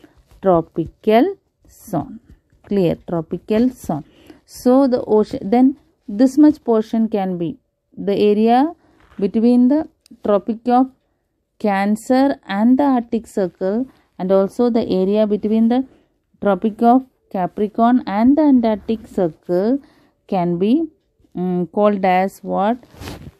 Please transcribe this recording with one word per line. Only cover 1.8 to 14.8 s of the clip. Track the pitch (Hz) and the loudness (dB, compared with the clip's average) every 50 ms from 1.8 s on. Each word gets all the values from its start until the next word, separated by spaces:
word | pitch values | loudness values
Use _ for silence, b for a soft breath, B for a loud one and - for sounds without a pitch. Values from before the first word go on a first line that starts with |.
| - - - 156 143 - 214 226 _ _ - _ _ _ _ _ _ - | -16 -10 -8 -8 -8 -8 -16 -20 _ _ -20 _ _ _ _ _ _ -4
Clear? | 208 202 185 160 160 - _ - | -2 0 0 0 -2 -4 _ -8
Tropical | 180 165 160 - - 175 - - 214 220 240 254 | -6 -6 -6 -8 -10 -12 -6 -4 0 0 0 0
zone. | 247 - - - 175 143 151 B B B B B B B B | -2 -6 -8 -8 -8 -8 -8 B B B B B B B B
So | _ - - - 247 247 262 277 | _ -20 -2 0 2 4 4 4
the | 262 233 247 - | 2 0 -2 -2
ocean, | - 214 214 214 - - - - | 0 2 2 2 0 -4 -10 -4
then | 196 208 240 254 269 294 - _ _ _ _ _ | -2 2 4 4 2 2 -2 _ _ _ _ _
this | - 208 202 262 262 262 285 | -12 0 0 0 2 4 4
much | 302 302 294 - _ | 4 4 4 2 _
portion | - 226 220 220 220 - 226 226 214 | -2 0 0 0 -2 -2 -2 -2 -2
can | 220 202 190 190 185 | -2 -4 -4 -4 -4
be | 170 170 160 - - _ _ _ _ _ _ _ | -6 -6 -8 -8 -12 _ _ _ _ _ _ _
the | - 180 185 202 | -8 -4 -4 0
area | 180 - 208 208 208 220 226 240 247 277 330 349 b b b b b b b _ - | 2 2 2 2 2 2 4 4 4 2 0 -4 b b b b b b b _ -6
between | 190 202 - 226 220 240 247 247 247 | -6 -2 -2 0 2 4 4 4 4
the | 247 285 311 320 - _ _ _ _ - _ _ | 4 2 0 -2 -6 _ _ _ _ -20 _ _
Tropic | 302 311 - - - 226 226 _ 247 | 0 0 0 0 -4 -10 -8 _ 0
of | 240 247 262 262 _ _ _ _ _ _ _ _ _ _ _ _ _ _ | 2 2 2 0 _ _ _ _ _ _ _ _ _ _ _ _ _ _
Cancer | - 214 196 190 196 202 214 214 - - 254 254 269 277 277 - _ | -4 -2 -2 0 0 -2 -2 -4 -2 -2 0 2 2 0 -2 -4 _
and | - 196 196 220 240 254 262 | -8 -4 0 2 2 2 2
the | 294 | 2
Arctic | 285 262 247 233 233 - 226 226 | 0 0 -2 -2 -4 -6 -8 -8
Circle, | - - - 196 175 - _ 190 185 202 226 262 262 b b b b b _ | -6 -4 -4 -4 -4 -4 _ -6 -4 -4 -4 -6 -8 b b b b b _
and | 185 185 196 | -2 0 2
also | 190 196 190 - - 240 247 | 2 0 0 -2 -2 -2 0
the | 226 226 | 0 -2